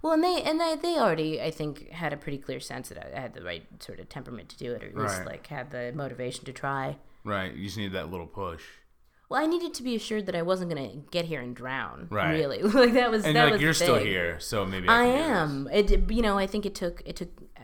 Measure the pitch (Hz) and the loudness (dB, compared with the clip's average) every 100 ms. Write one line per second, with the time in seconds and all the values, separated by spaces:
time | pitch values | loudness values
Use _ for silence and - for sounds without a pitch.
0 | 311 320 359 339 - 320 330 311 349 320 | 2 4 4 2 0 0 0 0 0 2
1 | 214 160 156 143 151 156 151 139 - 160 | 4 2 0 -2 -4 -4 -6 -8 -12 -6
2 | 156 147 151 139 - 131 - 127 - - | -6 -6 -8 -8 -8 -10 -10 -12 -12 -14
3 | 71 101 123 76 87 82 - - - 95 | -12 -10 -10 -10 -8 -8 -10 -18 -16 -14
4 | 92 139 127 113 - - 120 110 104 - | -14 -14 -12 -14 -14 -12 -8 -8 -8 -4
5 | 104 92 95 - - 143 135 123 120 127 | -4 -4 -6 -12 -12 -12 -10 -8 -8 -6
6 | 135 123 127 - 135 123 139 135 135 139 | -8 -6 -8 -8 -12 -8 -4 -4 -4 -8
7 | - - 107 101 92 62 98 98 101 92 | -16 -12 -4 -4 -4 -6 -8 -4 -4 -4
8 | 80 90 82 101 92 80 - - _ _ | -6 -8 -8 -8 -8 -8 -14 -20 _ _
9 | _ _ - 254 311 349 339 - 247 226 | _ _ -4 0 0 0 -2 -6 -4 -4
10 | - 214 190 175 170 185 175 147 117 143 | -2 -4 -2 -2 0 0 0 -4 -6 -10
11 | - 175 165 143 123 120 127 131 90 65 | -6 -4 -2 -4 -6 -8 -6 -4 -6 -8
12 | 165 104 - 160 143 - 208 254 240 254 | -4 2 2 2 0 2 4 8 8 6
13 | 240 220 170 147 147 139 156 160 175 113 | 4 2 4 6 6 6 4 4 6 4
14 | 104 92 85 82 - 107 95 95 90 233 | 4 2 0 -2 -2 0 0 0 4 6
15 | 247 269 320 196 151 139 135 208 202 208 | 6 4 2 2 0 -2 0 4 6 6
16 | 185 226 214 196 190 208 202 - 175 - | 6 4 2 2 0 -2 -4 -2 -4 -6
17 | - - 175 - - - | -10 -10 -10 -12 -18 -14